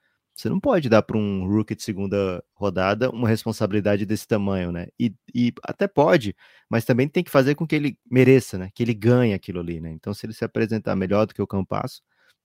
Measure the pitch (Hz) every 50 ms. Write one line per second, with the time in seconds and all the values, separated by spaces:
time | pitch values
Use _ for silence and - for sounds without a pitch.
0 | _ _ _ _ _ _ _ - - 110 - 196 - 285 247 185 147 120 113 107
1 | - - 107 110 104 101 98 95 92 92 104 107 107 - 113 - - - 101 90
2 | 98 98 101 101 98 95 90 87 - _ _ - 98 101 90 90 92 95 104 107
3 | 123 127 120 113 123 107 113 107 - 117 107 - 110 98 98 107 92 104 104 101
4 | 107 95 107 104 - - 113 104 101 98 98 92 90 87 87 87 87 - - -
5 | 120 117 - _ _ - - 123 123 120 - - - - - - 196 202 - 139
6 | 143 170 185 160 113 101 92 _ _ - _ _ _ - 117 113 - - 127 113
7 | 131 151 - 180 175 - - 143 131 135 147 - 170 151 156 151 147 143 110 -
8 | _ - 120 127 131 123 135 127 - - - 92 92 98 - - 123 117 120 104
9 | 101 117 123 123 123 113 101 92 - - 90 87 87 85 85 80 82 82 80 80
10 | - 101 104 - - 110 110 - 113 110 - 113 113 107 113 110 - - 101 95
11 | 95 92 101 104 110 - - - 101 - - 98 92 - 101 101 - 131 - -
12 | _ _ _ _ _ _ _ _ _